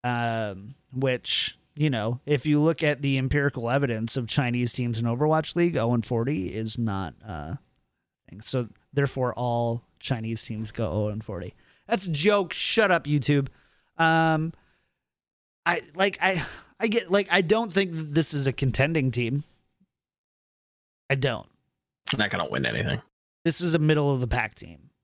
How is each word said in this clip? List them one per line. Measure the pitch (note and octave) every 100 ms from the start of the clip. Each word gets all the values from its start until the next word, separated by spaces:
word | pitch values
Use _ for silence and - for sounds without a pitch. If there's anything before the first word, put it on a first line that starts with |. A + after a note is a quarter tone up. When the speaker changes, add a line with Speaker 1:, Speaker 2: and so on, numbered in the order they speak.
Speaker 1:
um, | B2 A#2+ A#2 A2+ G#2+ F#2+ G#2 C3+ _
which, | B2+ C3 B2+ - - - - _
you | - D3+
know, | A#2+ G#2+ B2 -
if | D3 D3+
you | D3
look | D#3 D#3
at | D3+ C3+
the | C#3+ C3+
empirical | C3 D3 C#3+ C#3 A#2
evidence | C3+ C#3 A2 A2 -
of | A#2
Chinese | - B2+ B2 A#2+
teams | - A#2+ A2+
in |
Overwatch | A#2 A#2+ D3+ D#3 D3+ E3+
League, | F3 D#3+
oh | A2+
and | A#2+ A2
forty | A#2 A#2+ D#3 F#3
is | G#2 A2+ A2+
not, | A2+ G2 F#2 - A2
uh, | E2 D2+ B2 _ _ _ _ _ _ _
thing. | G#2
So | - C3 A#2 _ _
therefore, | C#3+ C#3 - B2
all | - B2 A#2+ A#2 A#2 _ _
Chinese | - A#2+ A2+ A2+
teams | - G#2+ G#2+
go | - G#2+
oh | F#2 G#2+
and | F#2+
forty. | - F#2 F2 - _ _ -
That's | G#3+ F#3
a |
joke. | D3 F3+ G#3 F3+
Shut | - - - G#3
up, | F3
YouTube. | C#3+ D3 C3 D3 C#3 - _ _ _ -
Um, | E3 D#3+ E3 D#3+ D#3+ - _ _ _ _ _ _ _ _ _ _
I, | E3+ F3 -
like, | E3 G3 -
I, | F#3 F#3 C3+ - - _
I | A3+
get, | A3 F#3
like, | G3 G3
I | F3+
don't | E3 G#3+ A#3
think | E3+ F#3+ E3
that | D#3
this | D3 D3+
is | D3 C3+
a |
contending | B2 C3+ - C#3 E3 C3
team. | A#2+ A#2 C#3 - _ _ _ _ _ _ _ _ _ _ _ _ _ _ _ _
I | C#3
don't. | C3+ A2+ - _ _ _ _ _ -
Speaker 2:
They're | -
not | G#2
gonna | F#2+ D#2
win | B1 B1+
anything. | A1+ A2 A#2 - _ _ _
Speaker 1:
This | E3 -
is | F3
a | D#3+
middle | D3+ D3+ C#3+
of | C3+
the | B2
pack | B2 A2
team. | - E2 D2+ - _